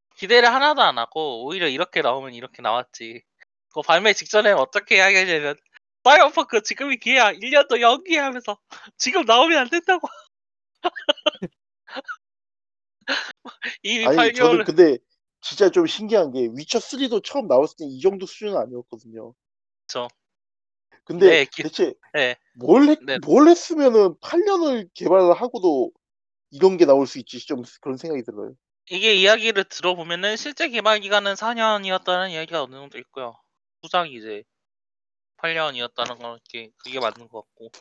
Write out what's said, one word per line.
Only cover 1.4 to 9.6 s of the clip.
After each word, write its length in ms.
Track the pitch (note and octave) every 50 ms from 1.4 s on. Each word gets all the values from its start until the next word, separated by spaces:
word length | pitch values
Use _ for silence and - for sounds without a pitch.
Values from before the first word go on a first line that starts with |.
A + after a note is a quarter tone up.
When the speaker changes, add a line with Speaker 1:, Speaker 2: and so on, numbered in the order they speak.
| A#2+
Speaker 1:
오히려 220 | C#3 E3 F#3+ F3 D#3
이렇게 340 | C3 C3 F3 - - F3+ D3+
나오면 320 | B2+ B2 C3+ C3+ C3+ B2
이렇게 280 | A#2 A#2+ B2+ _ - B2
나왔지. 600 | A2+ A2 A#2+ B2 _ - - A#2 A2+ A2+ A#2 _ _ _ _ _ _ _ _ _ _ -
그 100 | D#3 D3
발매 320 | - E3 E3+ G3 A3 G3+
직전에 360 | - D#3+ - - G#3+ G#3 G#3 G3+
어떻게 440 | D#3+ C3+ - - G#3 G3+ - A#3
이야기하냐면 600 | G3 F#3+ G3 G3 F#3+ F#3 F#3+ E3+ D#3 D3 C#3+ D3 D3 _ _ _ _ _ _ _ _ -
"사이버펑크 580 | B3+ C#4+ D#4+ E4+ C#4+ D#4 E4 D4 - - A3 G#3
지금이 340 | - G#3+ - C4+ C#4+ C4 A#3
기회야. 320 | - A3+ B3+ C4 A#3+ G#3 F#3
일 180 | F3+ G3+ B3+ C4+
년 160 | D4 C#4+ -
더 120 | B3 A#3
연기해." 380 | A#3+ A#3 A#3+ C#4+ F4+ F#4 E4 D#4
하면서 400 | C#4 C#4 B3+ B3 A#3 - G#3 _ _ _ - - - - _
"지금 280 | - - B3+ B3+ F#4+ D4+
나오면 320 | G#3+ A3+ A#3+ C#4 E4 E4
안 100 | D4